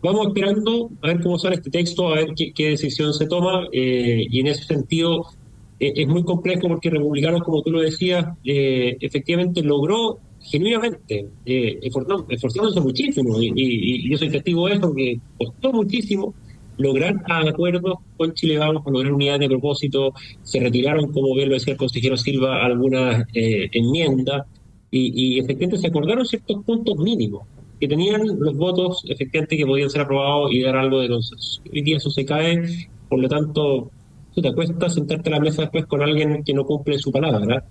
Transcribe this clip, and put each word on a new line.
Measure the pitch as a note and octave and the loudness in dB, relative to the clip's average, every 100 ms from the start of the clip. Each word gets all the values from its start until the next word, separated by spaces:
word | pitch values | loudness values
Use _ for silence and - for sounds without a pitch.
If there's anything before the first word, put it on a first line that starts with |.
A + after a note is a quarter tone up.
vamos | E3+ G#3 G3+ | 2 2 0
esperando | G3+ G3 G#3+ G#3+ A#3 A3+ - | 0 0 0 0 -2 -4 -4
a | D3+ | -2
ver | E3+ | 0
cómo | F3 F3 | 0 0
sale | F#3 F3 | 0 -2
este | D#3 | -2
texto, | E3 F3 E3+ F3+ | -2 -2 0 0
a | D#3 | 0
ver | D#3+ D#3+ | 0 -2
qué, | D#3+ | -6
qué | - D3+ | -2 -2
decisión | D3 C#3+ - D3+ | 0 -2 -2 -2
se | D3 D#3 | 0 0
toma, | F3 F#3 F#3 F3 | 2 2 0 -2
eh, | B2+ B2+ B2+ A#2+ A#2 G#2+ | -2 0 2 2 0 0
y | B2 | 0
en | C3+ | 0
ese | C#3 | -2
sentido, | - D3 C3 D#3+ E3+ E3 E3 - - - - - | -2 -2 0 0 2 0 -4 -14 -20 -20 -20 -4
eh, | C#3+ C#3 | -2 0
es | C#3 | 2
muy | E3+ | 2
complejo | E3+ F3 F3+ F3+ F3 | 2 0 0 0 0
porque | E3 E3+ | 0 0
Republicanos, | D#3 D3 C#3+ D#3 E3+ | 0 0 2 2 0
como | E3+ D#3 | 0 0
tú | D3+ | 0
lo | E3 | 0
decías, | D#3+ D#3+ F3+ F3+ D#3+ - | 0 0 0 0 -2 -6
eh, | C3 C#3+ C3+ C3 B2 B2 | -2 2 2 2 0 -2
efectivamente | C#3 C#3+ C3+ E3+ F3+ F3 | -4 -4 0 0 2 0
logró | D3 D3 D3+ A3 A3+ A3+ - - | 2 2 2 2 0 -4 -14 -20
genuinamente, | - D3 G3 A#3 A#3 - - G#2+ G#2 - A#2+ | -4 -2 2 0 0 -4 -6 -6 -6 -12 -2
eh, | C3 A#2 - | 0 0 -2
esforzando-, | C3 C3 C3 G3 D#3 | -4 -4 -2 -4 -2
esforzándose | B2 C3 D3 G#3+ F3+ | -4 -2 0 0 2
muchísimo, | C3+ B2+ - - B2 A2 | 0 0 -2 0 0 2
y, | A2+ | 0
y, | - C3 A#2 G#2 B2+ - | 0 0 0 0 -2 0
y | |
yo | D3 | 0
soy | D#3 | 0
testigo | C3+ F3+ E3+ F3+ | -2 0 0 2
de | |
eso, | G3+ F3 | 2 0
que | C3+ B2+ A#2+ - - | 0 -2 -2 -10 -6
costó | A#2 - C4 | -6 -2 0
muchísimo | A#3+ G3+ A3+ G#3 G3 G3+ - - - - - | 2 0 -2 -2 -2 -2 -8 -20 -20 -20 -2
lograr | C#3 C3+ E3+ G3+ - | 0 2 0 -2 0
acuerdos | E3 D#3 D#3 F3 F3 F#3 F3+ - - | 0 2 2 0 0 -2 -4 -8 -2
con | D#3+ | -2
Chile | D#3+ E3 D3+ | 0 0 2
Vamos, | D3+ D#3 C#3+ | 2 0 0
lograr | C3 C3+ | 0 2
unidad | C#3+ C#3+ C#3+ | 2 2 2
de | C#3+ | 2
propósito, | C3 C#3+ C#3+ D3 C3+ C3+ - - - | 2 0 -2 -2 0 0 -2 -20 -20
se | - - | -4 0
retiraron, | A#2+ B2 C3+ D#3 C#3+ | 2 2 2 0 0
como | C#3+ C3+ C3 | 0 0 2
bien | C#3 | 0
lo | |
decía | C3 - | 0 -2
el | C3+ | -2
consejero | C3 B2 B2+ C3 | -4 0 0 0
Silva, | - C3 C3 C3 B2 | 0 0 0 2 0
algunas, | A#2+ C3 C3 B2+ A#2 A2+ A#2 | 2 2 2 2 2 0 0
eh, | A2+ G#2+ F2 | 2 0 0
enmiendas, | A#2 A#2 D#3 D#3 C3 B2+ C#3 C#3 - - - _ | 0 2 2 2 0 0 -2 -6 -16 -20 -20 _
y, | C3 B2 | 0 0
y | A#2+ B2+ B2+ | 2 2 2
efectivamente | B2+ C#3 F3+ G3+ | 0 0 0 0
se | - | 0
acordaron | E3 D#3 A#3 A#3+ | 0 2 2 0
ciertos | A3+ - G3+ - | -2 -4 -4 0
puntos | A#3 A3+ E3 | 0 0 0
mínimos, | F3+ A3+ A2 G2+ - - - - | 0 0 -2 -4 -12 -20 -20 -4
que | C#3+ | 0
tenían | D3+ F#3+ G#3+ G#3+ D#3+ | 2 2 2 0 0
los | D3 C#3 | 0 0
votos | F3+ F3+ F3+ F3+ - | 0 2 0 -2 -6
efectivamente | - C3+ D#3+ D#3 D#3+ | -6 -2 -2 -2 0
que | C#3 | 2
podían | C#3 C#3+ | 2 2
ser | C#3+ | 0
aprobados | C#3+ C#3 C#3 D3 C#3+ | 0 0 2 2 2
y | B2 | 2
dar | B2+ C3 | 2 2
algo | C3+ C3 | 2 2
de | B2 | 2
consenso. | A#2+ A#2 - - - - | 0 -2 -8 -10 -10 -6
Hoy | D3+ | -2
día | D3 D#3 | 0 0
eso | D3 | 0
se | C#3+ C3+ | -4 -2
cae, | D3 E3 E3+ E3+ E3+ E3+ - - | 0 2 0 -2 -6 -10 -18 -2
por | C3 | 0
lo | C3 | 2
tanto, | D3 D3+ D3+ D3 C3+ A#2+ - - - - | 0 0 0 2 0 -2 -16 -20 -20 -6
tú | - | -2
te | C#3+ | 0
cuesta | C3 E3 E3+ F3 | 0 -2 0 0
sentarte | E3+ D3 D#3 - | 0 -2 -2 0
a | |
la | D3 | 2
mesa | D3+ D3+ | 2 0
después | D#3 D#3+ D#3 | -2 -2 -2
con | C#3+ | 0
alguien | D3 D3+ D3+ D3 | 2 2 2 0
que | D3 | 0
no | C#3 C3+ | 0 2
cumple | D3 C#3+ C#3 | 0 0 -2
su | C#3+ | 0
palabra | C3+ D#3 A2+ G#2 C3 - | 0 2 2 2 0 -2